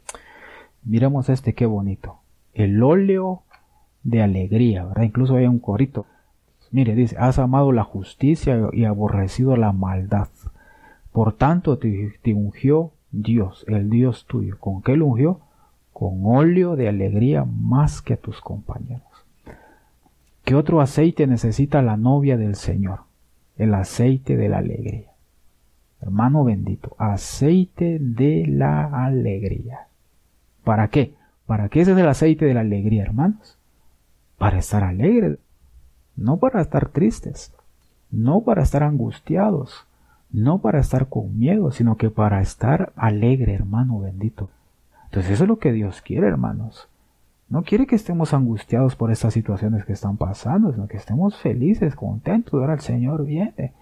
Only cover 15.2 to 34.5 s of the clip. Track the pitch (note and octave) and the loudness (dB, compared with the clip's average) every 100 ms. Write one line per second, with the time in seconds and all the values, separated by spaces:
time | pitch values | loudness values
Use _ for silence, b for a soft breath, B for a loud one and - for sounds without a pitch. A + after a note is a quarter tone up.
15.2 | D#3 F#3 b b b b _ - G#2 F#2+ | 0 -2 b b b b _ -8 -6 -2
16.2 | G2+ B2+ E3 F3+ F3 D3+ A2 G2+ G2 G2+ | 2 4 4 4 2 0 0 0 0 2
17.2 | B2+ D3+ B2+ A2 A2+ C3 D3 - - A#2 | 2 2 -2 -2 0 2 2 -2 -6 -6
18.2 | - - - - - - B2 B2 _ _ | -6 -14 -12 -12 -10 -12 -12 -14 _ _
19.2 | _ _ B B B B B B _ _ | _ _ B B B B B B _ _
20.2 | _ _ - C3+ D3+ E3 C3+ - D#3+ - | _ _ 0 2 4 2 2 2 2 2
21.2 | C#3 A#2+ A#2 G#2+ C#3+ C#3+ B2 G#2+ B2 C#3+ | 2 2 0 0 0 2 2 2 2 2
22.2 | C#3 A#2+ G#2 G2+ - G2 F#2+ F#2+ - _ | 2 0 0 -4 -4 -2 -2 -6 -12 _
23.2 | _ _ _ - A2+ G2 F#2+ - B2 C3 | _ _ _ -2 0 0 -2 0 2 2
24.2 | C3+ B2+ G#2+ G2 F2+ - - - - _ | 0 0 0 0 -2 -6 -8 -10 -14 _
25.2 | _ _ _ _ _ _ _ - G2 G2+ | _ _ _ _ _ _ _ -14 -6 0
26.2 | B2 D3+ B2+ G2+ G2 G2 - - G#2+ G2+ | 2 2 2 0 -4 -8 -10 -6 -4 -4
27.2 | - - C#3+ F#3 F3+ - E3+ D#3+ C3 A2+ | -6 -2 2 4 2 -2 -2 -2 -4 0
28.2 | C#3+ D#3+ D#3 C#3 C#3 D3+ D3+ C3+ C3 C3 | 2 2 0 0 0 0 -2 -2 -2 0
29.2 | A2+ G2 G2 B2+ A#2 B2+ - _ _ _ | -2 -4 -6 -6 -10 -16 -20 _ _ _
30.2 | _ _ _ _ - G#2+ G#2+ C#3+ D#3 b | _ _ _ _ -2 0 2 0 -2 b
31.2 | b b - G#2+ G2+ D3+ F3+ F#3+ E3 C3 | b b -6 -4 0 2 4 4 4 4
32.2 | D#3+ D#3 D3+ A#2+ A2 G2+ G#2 A2 G2 A2 | 2 4 2 2 0 0 0 0 0 0
33.2 | F3+ G#3+ - _ _ _ _ _ _ _ | 0 -2 -8 _ _ _ _ _ _ _
34.2 | _ - G2+ | _ -2 0